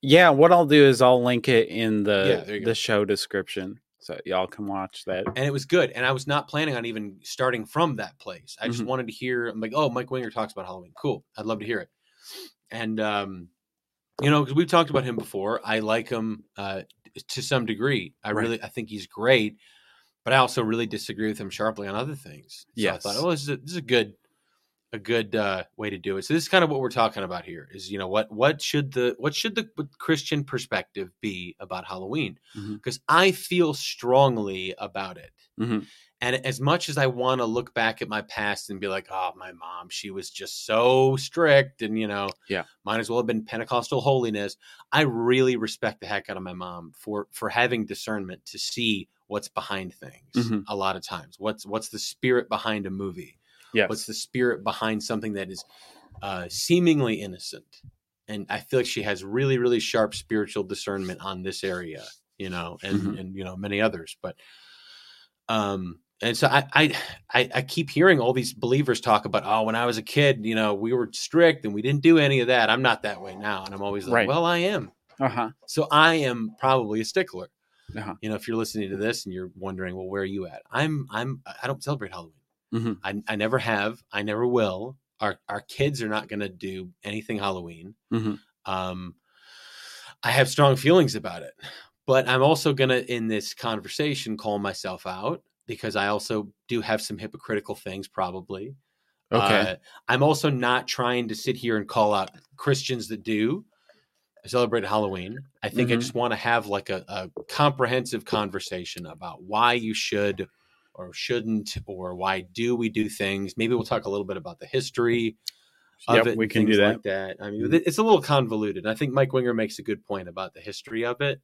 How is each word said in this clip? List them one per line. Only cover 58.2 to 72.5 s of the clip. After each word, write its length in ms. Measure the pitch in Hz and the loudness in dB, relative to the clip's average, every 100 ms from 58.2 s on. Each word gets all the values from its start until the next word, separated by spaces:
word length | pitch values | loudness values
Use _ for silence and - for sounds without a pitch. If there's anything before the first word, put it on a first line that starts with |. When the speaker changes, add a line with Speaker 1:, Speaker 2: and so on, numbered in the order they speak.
| - | -10
Speaker 2:
And 200 | 107 95 | -10 -6
I 100 | 104 | -6
feel 180 | - 131 | 0 0
like 80 | 123 | 0
she 160 | - | -2
has 200 | 104 95 | -2 -4
really, 360 | 95 113 139 131 | -2 -2 0 2
really 200 | 123 120 | 2 2
sharp 360 | 107 117 110 - | 0 2 2 0
spiritual 480 | - 110 104 - | -4 -2 -2 -4
discernment 580 | 95 95 - 98 92 90 | -6 -6 -6 -4 -6 -6
on 220 | 95 95 | -8 -8
this 200 | 92 92 | -8 -6
area, 440 | 98 90 87 76 53 - _ _ | -4 -4 -8 -12 -16 -20 _ _
you 100 | 95 | -8
know, 300 | 90 85 - | -6 -8 -8
and, 160 | 98 98 | -4 -2
Speaker 1:
Mm-hmm. 160 | 95 101 | -2 -6
Speaker 2:
and, 160 | 95 95 | -10 -10
you 80 | |
know, 120 | 92 92 | -10 -8
many 260 | 101 101 | -4 0
others. 360 | 110 92 80 - | 0 0 -12 -12
But, 120 | - - - - - - - - - - _ _ - | -12 -12 -20 -20 -20 -20 -20 -20 -20 -20 _ _ -4
um, 500 | 113 101 98 90 82 _ _ | -2 0 -2 -6 -10 _ _
and 140 | 113 117 | -4 2
so 120 | 139 | 4
I, 200 | 139 139 | 4 4
I, 220 | 139 156 - - - _ | 4 4 2 -8 -14 _
I, 180 | 120 127 127 | 2 2 0
I 60 | |
keep 280 | 131 - 151 | -2 -4 -2
hearing 280 | - 180 160 | 4 6 6
all 140 | 120 | 4
these 180 | 131 120 | 2 -2
believers 480 | - 120 135 143 113 | -4 0 2 2 0
talk 260 | - 107 110 | 4 2 2
about, 180 | 104 98 | -2 0
"Oh, 180 | 110 | 0
when 120 | 110 113 | 2 0
I 100 | 120 | 0
was 140 | 113 | -2
a 20 | |
kid, 440 | 107 - 143 135 107 | -2 4 4 4 0
you 100 | 113 | 0
know, 180 | 107 | 2
we 180 | 101 113 | 0 0
were 180 | 123 117 | 0 -2
strict 500 | - - 160 170 143 | -6 0 6 6 6
and 120 | 110 101 | -2 -2
we 80 | |
didn't 180 | 120 147 | 0 4
do 160 | 143 165 | 8 8
any 220 | 143 135 | 8 4
of 80 | |
that. 240 | 120 | 4